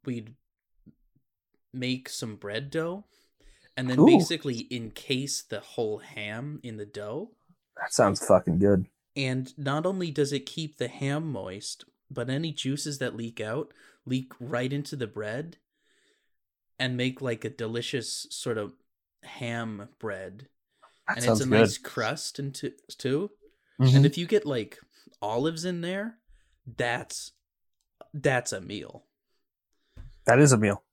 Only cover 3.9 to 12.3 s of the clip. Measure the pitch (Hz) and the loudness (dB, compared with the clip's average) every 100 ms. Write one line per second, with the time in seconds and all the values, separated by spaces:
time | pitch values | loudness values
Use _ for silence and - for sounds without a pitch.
3.9 | 131 156 175 175 160 143 117 - 123 113 | 8 10 10 6 -2 -4 -6 -6 -8 -10
4.9 | - - 131 139 - - 104 - - 110 | -10 -4 -4 -2 -6 -8 -12 -8 -4 -4
5.9 | 104 - - 104 110 143 151 123 110 104 | -4 -10 -10 -8 -8 -8 -10 -12 -12 -12
6.9 | 104 104 135 226 _ _ _ _ - - | -10 -8 -8 -10 _ _ _ _ -12 -2
7.9 | - 107 95 - 92 - 85 101 95 95 | 4 4 4 6 6 6 4 6 6 2
8.9 | _ _ - 131 127 127 - 139 147 180 | _ _ -4 -2 -2 -6 -6 -4 -2 -2
9.9 | 190 170 151 135 139 - - 156 - 123 | -2 -2 0 0 0 -6 -10 -8 -6 -6
10.9 | - 139 147 160 113 92 95 - - - | -4 -2 -2 -4 -6 -8 -10 -10 -12 -16
11.9 | _ - 135 120 | _ -12 -6 -4